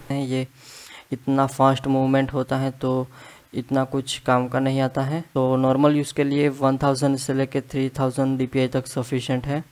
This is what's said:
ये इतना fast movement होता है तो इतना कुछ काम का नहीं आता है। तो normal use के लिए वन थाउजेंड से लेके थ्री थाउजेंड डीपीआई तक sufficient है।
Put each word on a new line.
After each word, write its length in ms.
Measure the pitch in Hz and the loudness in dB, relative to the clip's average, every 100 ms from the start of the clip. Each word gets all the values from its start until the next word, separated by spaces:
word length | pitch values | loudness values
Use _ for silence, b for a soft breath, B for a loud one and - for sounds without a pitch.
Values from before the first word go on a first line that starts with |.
| - | -4
ये 360 | 139 135 131 131 B B B B B - | -4 -2 -2 -4 B B B B B -10
इतना 340 | 127 - 135 135 | -6 0 2 2
fast 400 | - 135 135 139 | 4 4 4 2
movement 460 | 135 131 135 131 | 0 2 2 2
होता 240 | 139 127 131 | -2 -2 -2
है 140 | 135 | -2
तो 360 | 131 131 127 127 B B B _ | -4 -2 -2 -4 B B B _
इतना 300 | - 117 135 | -10 -2 -2
कुछ 340 | 135 139 135 - | 0 -4 -4 -4
काम 300 | - 123 127 | 0 2 2
का 120 | 135 | 0
नहीं 200 | 135 135 | 0 0
आता 220 | 131 135 | 0 0
है। 180 | 135 160 165 | -2 -4 -4
तो 220 | 135 131 131 | 0 2 2
normal 400 | 131 131 147 147 | 2 4 4 2
use 160 | 143 | 0
के 100 | - | -2
लिए 240 | 139 143 147 | 0 2 0
वन 300 | 135 135 135 | 2 0 2
थाउजेंड 380 | 143 131 139 135 | 2 2 0 0
से 180 | - | -2
लेके 260 | 135 135 139 | -2 -2 -2
थ्री 280 | - 139 135 131 | -4 -2 -2 0
थाउजेंड 380 | 131 123 135 131 | -2 0 0 0
डीपीआई 300 | 131 135 127 | 0 0 0
तक 180 | 131 123 | -2 -4
sufficient 600 | - 120 131 120 127 131 | -6 -4 -4 -2 -4 -2
है। 160 | 147 - | -6 -6